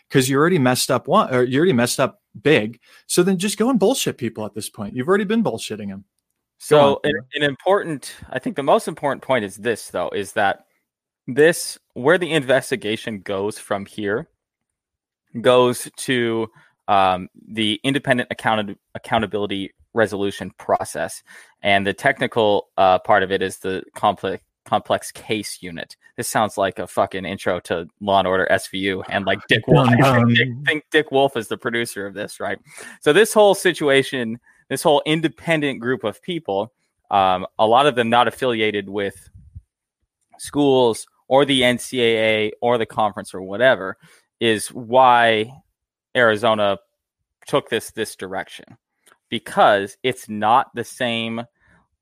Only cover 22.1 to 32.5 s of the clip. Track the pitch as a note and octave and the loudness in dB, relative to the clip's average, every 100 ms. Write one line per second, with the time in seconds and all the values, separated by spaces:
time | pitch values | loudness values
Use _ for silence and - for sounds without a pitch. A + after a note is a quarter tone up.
22.1 | C#3 B2+ A#2+ G#2+ G2+ - - F#2+ F#2 - | 0 -4 2 2 2 -2 2 4 4 4
23.1 | G#2 F#2 F#2+ F#2+ - G2 F#2+ - - G#2+ | 2 2 -2 -4 -6 -6 -6 -8 -2 -2
24.1 | F#2+ G2 G2+ _ _ - G#2+ - G2 - | 0 -6 -8 _ _ -4 -4 -2 -4 -4
25.1 | - - A2 G#2 - F2+ E2 - - _ | -14 -6 -6 -6 -12 -14 -14 -16 -18 _
26.1 | - A#2+ B2+ G#2 - F#2+ - F2 - G2 | -12 -4 -2 -2 0 -4 -4 -8 -2 -2
27.1 | G2 F2 F#2+ - F2+ - F2+ F2 - G2+ | -4 -8 -6 -4 -4 -4 -6 -6 -10 0
28.1 | G2 F#2 F#2 F2+ F#2+ - F#2+ G2 F#2+ - | 2 2 0 2 0 -2 -4 -4 -4 -4
29.1 | G2 G2 G2 - A#2 - C#3 B2+ A#2+ C3+ | -4 -2 -4 0 0 4 4 6 4 4
30.1 | B2 A#2 A#2+ C3+ A#2+ D3 D3+ - D#3 D3 | 4 4 2 0 -4 -4 -4 0 -2 2
31.1 | C3+ C#3 A#2+ G#2+ G#2+ B2+ A#2 A#2 G2+ G2 | 2 2 0 -6 -6 -6 -4 -6 -8 -10
32.1 | F#2+ G#2+ - G2 | -10 -12 -8 -8